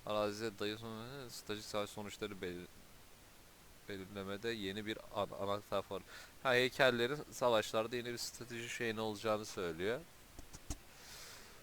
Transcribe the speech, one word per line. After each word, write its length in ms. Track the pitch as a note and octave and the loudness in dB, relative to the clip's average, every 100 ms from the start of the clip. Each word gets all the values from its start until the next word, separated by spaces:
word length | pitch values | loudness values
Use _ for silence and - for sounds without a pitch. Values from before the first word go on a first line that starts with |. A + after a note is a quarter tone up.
| - | 0
Arazide 540 | G#2+ G#2 G#2 A2+ G2+ | 4 4 2 -2 0
dayı 180 | G#2 G#2+ | -2 -2
sonu, 520 | A2+ A2 A#2 C#3 B2 | -6 -8 -8 -10 -10
stratejik 360 | - - G#2+ G#2+ | -10 -6 -6 -2
savaş 240 | G#2+ G#2 | -2 -2
sonuçları 520 | - G2+ - G#2+ G2 | -4 -8 -4 -6 -4
belir-, 260 | F#2 F2+ F2+ - - - - - - - - - - - - | -4 -4 -8 -14 -18 -18 -20 -20 -20 -20 -20 -20 -20 -18 -10
belirlemede 600 | G2+ F#2+ G2+ F#2+ G2 A2+ | -8 -6 -6 -4 -4 -2
yeni 360 | A#2 G2 G2 G#2 | -2 -2 -2 -4
bir 120 | A2 - G#2 | -4 -4 0
an-, 140 | G2 - | 0 0
anahtar 420 | G2 G2+ G#2 G2+ F#2+ | 0 0 0 0 0
var. 140 | F#2+ - - - - | -6 -8 -14 -14 -4
Ha, 100 | C3+ | 4
heykellerin 680 | B2 B2+ - C3+ A#2+ A#2+ D3 - | 6 6 8 6 8 4 2 -6
savaşlarda 640 | G#2+ B2+ A2+ G#2+ A2+ A2+ B2 | 2 6 8 6 2 2 0
yeni 180 | A#2+ | -4
bir 40 | A#2+ | -4
strateji 520 | - - A#2+ A#2 A#2 | -6 -6 -8 -6 -6
şeyin 280 | - A#2 A2 | 0 0 2
olacağını 480 | A2 G#2 A2 G#2+ G#2+ | 0 2 4 2 2
söylüyor. 560 | - F2+ E2 F#2+ B2 E3+ - - - - - - - - - - - - - - - | -2 0 2 2 0 -4 -16 -16 -14 -12 -14 -10 -12 -12 -16 -14 -14 -12 -14 -16 -18